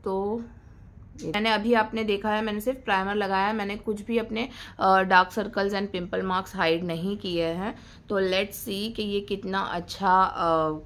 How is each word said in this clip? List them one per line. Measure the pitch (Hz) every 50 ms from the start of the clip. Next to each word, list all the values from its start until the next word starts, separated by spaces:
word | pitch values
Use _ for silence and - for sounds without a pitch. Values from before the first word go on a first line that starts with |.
| -
तो | 202 190 190 202 208 220 233 233 233 - - - - - - - - - - - - - - -
मैंने | 165 156 208 214 226
अभी | 220 208 208 233 233
आपने | 220 220 226 - 220 220
देखा | 214 202 196 208 214
है, | 214 214
मैंने | 226 220 208 214
सिर्फ | 214 247 269 262 -
प्राइमर | 226 196 190 190 196 202
लगाया | 208 202 190 196 190 190
है, | 208 220
मैंने | 220 202 202 202
कुछ | 208 - 220 208 208
भी | 202 - 226
अपने, | 233 220 - 220 220 247 269 - - - - - -
अ, | - 190 190 190
डार्क | 190 185 190 185 185 185
सर्कल्स | - 220 202 202 - 202 196 196 208
and | 196 202 202 -
pimple | 180 180 - - 185 190 190
marks | 185 185 190 - -
हाइड | 185 180 165 165 170 180
नहीं | 175 165 165 175 196 202
किए | 202 - 185 175 170 165
हैं। | 165 165 175 190 220 - - - - - - - -
तो | 214 196
let's | 190 185 190 190 208 202 -
see | - - 226 202 196 208 226 226
कि | 220 214
ये | 202 202 202
कितना | 202 - 202 196 - 185 190 196
अच्छा, | - - - 175 170 - - - 196 202 190 190 185
अ, | - - - 170 165 165 160 160 156 156 156 -